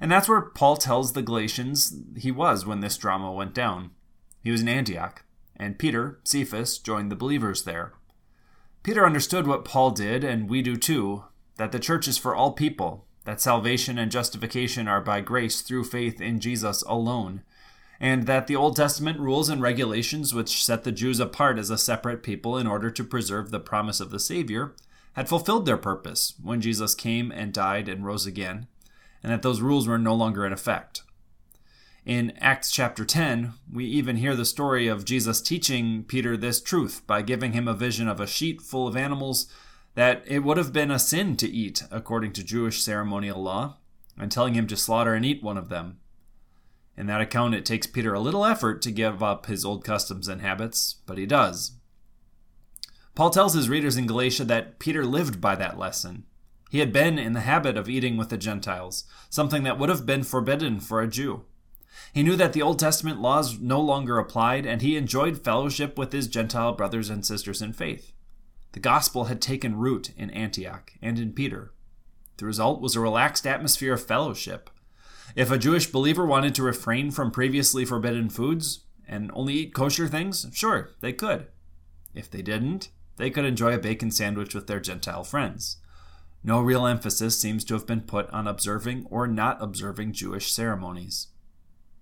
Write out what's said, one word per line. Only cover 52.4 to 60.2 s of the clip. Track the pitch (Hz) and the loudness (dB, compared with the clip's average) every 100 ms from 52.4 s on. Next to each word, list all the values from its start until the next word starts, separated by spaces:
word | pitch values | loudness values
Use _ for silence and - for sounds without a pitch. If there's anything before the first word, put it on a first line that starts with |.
| - - - - - - - | -20 -20 -20 -18 -18 -18 -14
Paul | - 165 | 0 4
tells | 175 202 | 6 6
his | 160 117 | 6 4
readers | 147 147 123 | 2 2 2
in | 120 | 2
Galatia | 117 127 123 | 2 2 2
that | 120 117 - - | 2 2 0 -6
Peter | 156 165 | -2 0
lived | 127 143 156 98 | 2 2 0 0
by | 101 98 | 0 2
that | 92 90 | -2 -4
lesson. | 92 - 90 92 - - - - - | -6 -6 -8 -10 -16 -20 -20 -20 -4
He | 139 | 0
had | 139 | 4
been | 107 160 156 | 4 4 4
in | 113 | 0
the | 117 | 0
habit | 110 160 139 107 | 4 4 4 0
of | 101 | -2
eating | 127 123 113 | -2 0 0
with | 110 | -2
the | 110 | -2
Gentiles, | 107 101 101 90 92 - - - - | -2 -4 -4 -6 -6 -10 -10 -18 -6
something | - 143 147 | 0 2 2
that | 135 123 | 0 0
would | 143 | 2
have | 170 120 | 0 0
been | 139 | 0